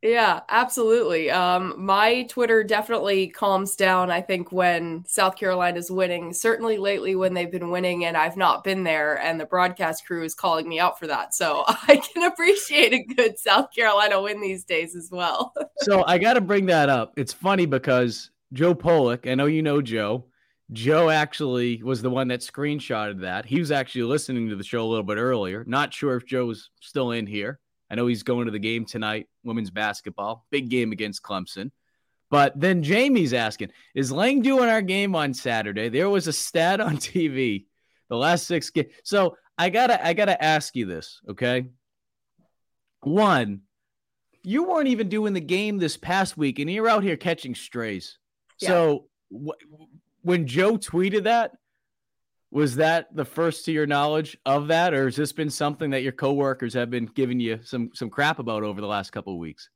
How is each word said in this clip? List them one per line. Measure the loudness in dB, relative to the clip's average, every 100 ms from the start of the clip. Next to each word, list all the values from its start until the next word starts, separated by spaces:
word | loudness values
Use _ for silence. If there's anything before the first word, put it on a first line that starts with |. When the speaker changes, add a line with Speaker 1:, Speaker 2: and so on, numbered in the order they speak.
Speaker 1:
Yeah, | 2 4 4 2 2
absolutely. | 2 2 0 4 4 4 0 2
Um, | 2 4 2 0 -6
my | 0 4 4 4
Twitter | -2 -2 4 4
definitely | 4 0 0 -2 0 0 0
calms | 0 0 2 0 2
down, | 4 4 2
I | -2
think, | -2 -4 -4
when | 2 2 2 -2 -8 -6
South | 0 0 0
Carolina's | -2 0 0 -2 -4
winning. | -2 0 -2 -6
Certainly | -2 0 0 0 0
lately | 0 -2 -2
when | 0 0
they've | 0 -4
been | -4 -4
winning | -2 -2 -2
and | 0 0
I've | 0 2
not | 2 2
been | 0 -2
there | 0 0 0 0
and | -2 -4
the | -2
broadcast | 0 0 0 -4 -4 -6
crew | -6
is | -6
calling | -4 0 0 -2
me | 0
out | 0 0
for | -4
that. | -4 -4
So | -2 0 0
<laughs> | 0
I | 0 6 6
can | 6 0
appreciate | 0 2 4 4 4 4 4
a | 4 -2
good | 2 2 2
South | 2 2 2
Carolina | 0 4 4 4 2
win | 0 -4
these | -6 -6
days | -4 -4 -4 -10
as | -12
well. | -6 -4 -2 -4 -6
<laughs> | -10 -4
Speaker 2:
So | 2 4
I | 4 4
gotta | 4 2
bring | 2 2 4
that | 4 4
up. | 2 0 -4
It's | -6
funny | -2 0 2 2
because | 0 2 2 2 -2 -14 _ _
Joe | 0 2
Pollock, | 4 4 4 4 2 -2
I |
know | 0 2
you | 2
know | 2 0
Joe. | 0 -2 -2 -4 -6 _ _ _ _
Joe | -4 2 4 4
actually | 4 0 -2 -2 0 0 -2
was | -4 -2
the | 0
one | 0 -2
that | -4
screenshotted | -8 -6 -4 -4 -4 -4 -4 -6
that. | -6 -6 -2
He | -2
was | 0
actually | -2 -2 -4
listening | -2 -2 -2 -4 -4
to | -6
the |
show | -6 -4
a | -2
little | -2
bit | -2 -2
earlier. | 0 -2 -2 -6 -4
Not | -2 -2
sure | -4 -4 -4
if | -4
Joe's | -4 -4 -6 -14 _
still | -10 -4 -4
in | -4 -6
here. | -6 -8 -10 _ _ _
I |
know | -2 0
he's | -2
going | -2 -2
to | -2
the | -4
game | -4 -4
tonight, | -6 -6 -6 -6 -10 _
women's | -8 -6 -6
basketball, | -4 -4 -4 -10 -8 -8 -8 _
big | -6 -2
game | -2 -2
against | -4 -8 -8
Clemson. | -8 -8 -8 -10 -12 _ _ _ _ _ _
But | 4 4 2
then | 0 0
Jamie's | 2 2 4 4 2
asking, | 0 -2 -4 -12 _ _
"Is | -4 -2
Lang | 0 2 2
doing | 4 4 4
our | 2
game | 0 0 0
on | 0 -2
Saturday? | -4 -2 -2 -2 -4 -2
There | 0 2
was | 0 0
a |
stat | -4 -4 0 0 0
on | -2 -4
T | -4 -2 -2
V, | 0 -2 -4 _ _ _ _ _
the | -2
last | 0 0 0
six | -4 -2
ga-," | -4 -4 _
So | -2 0 0 -2 _ -4
I | -2
gotta, | 2 2 2 0
I |
gotta | 0 2 2
ask | 2 2 0 -6
you |
this, | -6 -6 -10 -20 -14
okay? | -4 0 0 -4 _ _ _ _ _ _ _ _ _ _ _ _ _
One, | 0 4 4 4 0 -6 _ _ _ _ _ _ _ _
you | -4 -2
weren't | 0 0 2
even | 0 0
doing | -2 -2
the | -4
game | -2 -2 -2 -2
this | -4 -4
past | -4 -2 -2 -2
week, | -4 -2
and | -4
you're | -2 2
out | 2
here | 2 -2
catching | -2 -4 -6
strays. | -12 -10 -8 -6 -8 -10 -20 _ _ _ _
Speaker 1:
Yeah. | 0
Speaker 2:
So | 2 2 0 _ _ _
wh-, | -14 -12 -12 _ -20 -20 -20 _ _
when | 0 0 2
Joe | 2 2 2
tweeted | -2 -2 0 0
that, | 2 2 0 -6 _ _ _ _ _ _ _ _ _
was | 0 0 2
that | 2 2 -2
the | -8
first | -8 -2 -2 -2
to | -4
your | -2 0
knowledge | 0 2 0 -4 -8
of | 0 0 2
that, | 2 2
or | 2
has | 0 0
this | -4
been | -2 -6
something | -2 -4 -2 -4
that | -2
your | -4
coworkers | -2 -2 0 0 -2 -4
have | -4 -2
been | -4 -4
giving | -2 -2 0
you | -2 -4
some, | -6 -6 -6
some | -8 -10
crap | -2 -2 -2
about | -4 -4
over | -4 -6
the | -4
last | -4 -6
couple | -10 -10
of | -10
weeks? | -10 -14 -20